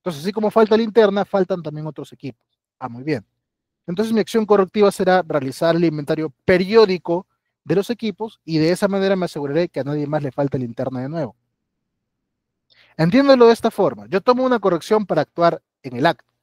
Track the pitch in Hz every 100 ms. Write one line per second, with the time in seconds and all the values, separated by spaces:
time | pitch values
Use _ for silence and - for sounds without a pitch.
0 | 185 147 170 220 214 226 220 220 226 214
1 | 208 202 185 196 185 185 156 151 156 147
2 | 139 - 135 - _ _ _ _ 127 117
3 | 139 131 - _ _ _ _ _ - 180
4 | 220 226 185 233 202 208 190 214 202 -
5 | 185 185 165 151 135 - 165 165 170 151
6 | 143 156 156 _ - 180 185 226 214 180
7 | - 175 - _ _ _ - 170 196 233
8 | 220 185 220 _ - 160 156 180 202 196
9 | 196 190 175 156 143 151 175 - 135 147
10 | 143 151 143 - 143 139 123 117 131 127
11 | 131 165 123 _ _ _ _ _ _ _
12 | _ _ _ _ _ _ _ _ _ -
13 | 165 240 277 262 233 226 233 - 170 107
14 | 104 185 220 247 254 240 196 170 - 214
15 | 196 165 143 - 170 165 _ _ 127 120
16 | 160 156 _ _